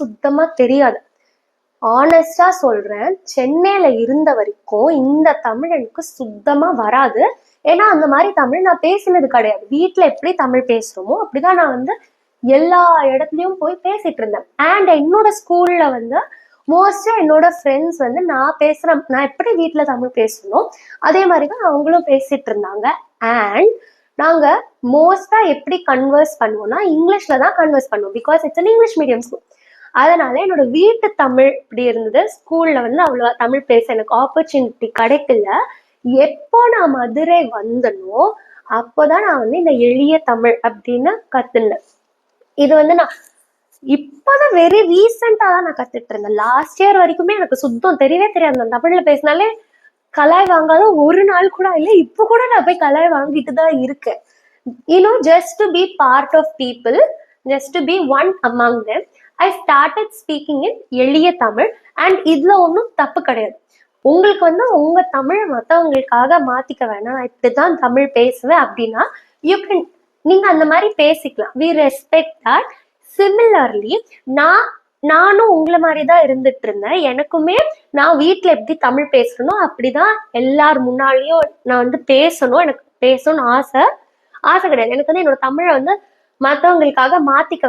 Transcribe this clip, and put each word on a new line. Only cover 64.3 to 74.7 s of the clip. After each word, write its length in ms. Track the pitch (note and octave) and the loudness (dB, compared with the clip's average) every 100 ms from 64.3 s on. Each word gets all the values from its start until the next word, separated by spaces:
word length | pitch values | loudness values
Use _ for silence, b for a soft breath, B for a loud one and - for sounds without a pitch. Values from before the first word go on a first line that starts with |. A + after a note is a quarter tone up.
| G4+ E4+ | 2 0
வந்து 140 | E4+ B4 F4+ | 0 0 0
உங்க 200 | D4+ F4 F#4 C#4+ | 2 0 0 -4
தமிழ் 260 | C4+ G4 G4+ | -4 -4 -4
மத்தவங்களுக்காக 840 | B3 A3 E4 E4 C4+ C4+ A#3+ C4 E4+ C4 | -6 0 0 2 -2 0 0 2 2 0
மாத்திக்க 320 | B3 C4 C4+ A#3+ | -4 -8 -8 -8
வேணாம், 260 | G3+ A3+ C4 | -8 -8 -8
"நான் 100 | B3 | -10
இப்படிதான் 460 | - B3 A#3+ E4+ D#4+ | -4 -2 0 0 0
தமிழ் 240 | D#4 B3 C#4 A#3+ | -2 0 0 0
பேசுவேன்" 420 | B3 B3 B3+ E4 | 0 -2 0 2
அப்படின்னா 380 | B3+ - A3+ A3 - B B _ D4+ | 0 -4 -6 -4 -6 B B _ -2
you 80 | G4 G4 | -2 -2
can, 160 | F#4 - _ _ _ D4+ | -4 -4 _ _ _ 0
நீங்க 160 | F#4+ G4 | 2 2
அந்த 100 | D#4+ D#4 | 2 2
மாதிரி 160 | E4 G#4 G#4+ | 0 0 0
பேசிக்கலாம். 520 | D4+ D#4 D4 - G#3 B3+ | 0 0 -6 -10 -10 -4
We 60 | D#4+ D#4 | -2 0
respect 500 | C#4 C4+ - D#4+ D#4+ - A3+ | 0 -2 -2 0 0 -6 -2
that. 200 | - C5 B B _ _ - | -2 -2 B B _ _ 0
Similarly, 800 | G4 G4+ A#4 F#4+ B3+ G#3 G#3+ G#4 b b - C4+ | 0 4 2 2 0 -4 -6 -6 b b -6 0
நான், 260 | D#4 G4 A#4 | 2 2 0